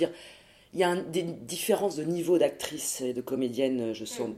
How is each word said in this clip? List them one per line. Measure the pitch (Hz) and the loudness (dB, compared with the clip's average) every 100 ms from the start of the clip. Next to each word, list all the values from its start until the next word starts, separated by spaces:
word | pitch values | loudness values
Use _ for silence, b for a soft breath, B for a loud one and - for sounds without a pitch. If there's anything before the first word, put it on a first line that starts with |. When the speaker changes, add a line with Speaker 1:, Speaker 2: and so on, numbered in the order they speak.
| 165 | 0
Speaker 1:
dire, | B B B B B B | B B B B B B
il | 170 | 2
y | |
a | 180 | 2
un, | 180 | 2
des | - 165 | -2 -2
différences | 170 151 117 - - 190 196 156 | -2 -6 -8 -4 2 2 2 0
de | |
niveau | 156 175 165 170 | -2 0 4 6
d'actrice | 147 - - 151 - - | 6 2 -8 -6 -6 -4
et | 127 | -2
de | 123 | -4
comédienne, | 123 135 127 117 135 127 117 | -4 -2 -2 0 0 2 -2
je | 110 110 | -4 -6
sens, | - | -6
Speaker 2:
Mm. | 113 | -6